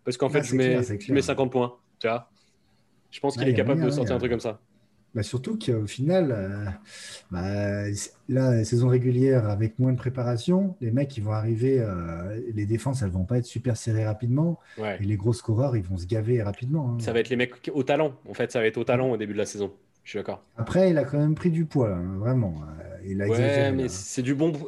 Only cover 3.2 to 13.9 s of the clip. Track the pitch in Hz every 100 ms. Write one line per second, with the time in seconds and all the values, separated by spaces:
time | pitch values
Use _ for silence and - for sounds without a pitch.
3.2 | 139 131 135 120 123 165 151 143 120 127
4.2 | 123 117 113 104 _ _ _ _ _ 113
5.2 | 104 123 170 220 - 110 104 - 143 185
6.2 | 156 110 95 101 101 - - - - -
7.2 | - 90 92 101 101 101 101 101 - -
8.2 | - 127 131 120 107 120 123 123 127 123
9.2 | 135 131 104 101 110 - 127 123 123 127
10.2 | 120 117 175 185 196 180 117 123 139 -
11.2 | 104 107 110 110 127 131 110 90 85 82
12.2 | 90 110 123 107 104 113 139 127 98 90
13.2 | 92 123 120 - 123 113 -